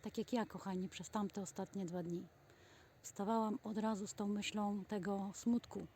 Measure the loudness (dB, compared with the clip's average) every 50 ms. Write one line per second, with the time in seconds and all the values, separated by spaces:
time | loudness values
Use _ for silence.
0 | -6 -4 -2 -2 -2 2 2 2 2 0 -2 -6 -4 -2 -2 -2 -2 -2 -4 -8
1 | -10 -4 0 0 0 0 0 -4 -6 -4 -4 -6 -6 -4 -2 -4 -4 -2 -2 -2
2 | -2 -2 -2 -4 -4 -8 -14 -20 -20 -20 -20 -20 -20 -20 -20 -20 -20 -20 -20 -16
3 | -16 -12 -4 -2 2 4 4 4 4 4 0 -2 -2 -2 0 2 2 2 2 0
4 | -2 -6 -2 -2 0 2 2 2 0 0 0 2 2 2 2 0 -2 -2 -2 0
5 | 2 2 2 2 0 -2 -4 0 4 4 4 4 2 -2 -8 -6 -8 -8 -12